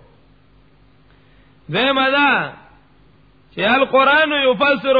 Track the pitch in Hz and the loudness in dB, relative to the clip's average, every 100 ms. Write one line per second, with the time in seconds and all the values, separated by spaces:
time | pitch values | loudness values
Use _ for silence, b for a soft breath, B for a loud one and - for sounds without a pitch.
0 | - _ _ _ _ _ _ _ _ _ | -20 _ _ _ _ _ _ _ _ _
1 | _ b b b b b - 170 254 269 | _ b b b b b -10 -4 -2 0
2 | 262 277 285 220 143 - - - _ _ | 0 0 0 0 -4 -12 -20 -20 _ _
3 | _ _ _ _ _ - 196 254 269 262 | _ _ _ _ _ -6 -2 0 0 2
4 | 269 302 311 294 269 208 285 269 269 | 2 2 0 0 0 0 0 -2 0